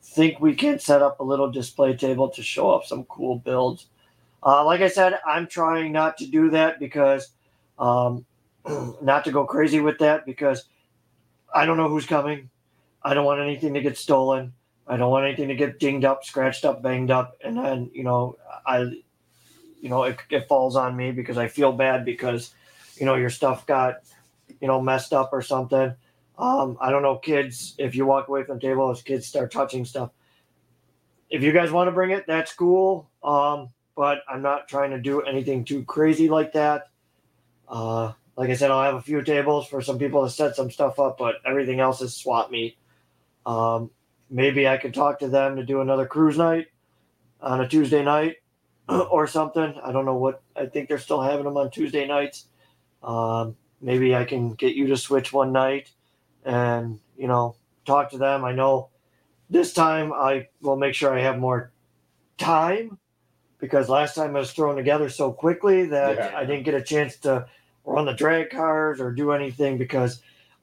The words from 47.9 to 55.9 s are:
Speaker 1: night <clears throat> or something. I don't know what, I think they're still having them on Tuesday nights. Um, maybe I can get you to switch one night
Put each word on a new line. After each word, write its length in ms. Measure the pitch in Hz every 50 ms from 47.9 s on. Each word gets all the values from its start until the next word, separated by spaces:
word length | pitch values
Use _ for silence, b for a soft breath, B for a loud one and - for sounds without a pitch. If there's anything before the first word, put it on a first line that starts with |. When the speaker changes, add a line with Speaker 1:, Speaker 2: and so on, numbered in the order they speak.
| 147 147
Speaker 1:
night 340 | 143 143 147 151 156 165 165 - _ _ _ _
<clears throat> 260 | _ _ _ _ _ -
or 380 | - 180 180 175 180 156 151
something. 480 | 147 - 160 156 147 - 165 160 151 143 143 135
I 80 | 131
don't 140 | 123 135 135
know 100 | 135 127
what, 260 | 123 127 135 135 - _ _ _
I 100 | - 143
think 220 | 123 - 147 135 -
they're 100 | 151 135
still 220 | - - 151 147
having 240 | 131 135 143 143 143
them 120 | 143 143 143
on 120 | 139 135
Tuesday 360 | - - 156 143 131 147 139
nights. 400 | 135 147 143 143 139 - - - _ _ _ _ _ _ _ _ _ _ _
Um, 540 | - 117 117 113 113 113 113 117 113 113 113 _ _ _ _ _
maybe 320 | - 123 127 127 131 127 127
I 100 | 123 123
can 300 | - 139 127 120 117 110
get 200 | - 135 127 131
you 120 | 135 139
to 100 | 135 135
switch 360 | 123 - - 139 135 131 -
one 200 | - 139 131 131
night 380 | 131 131 131 135 135 139 - -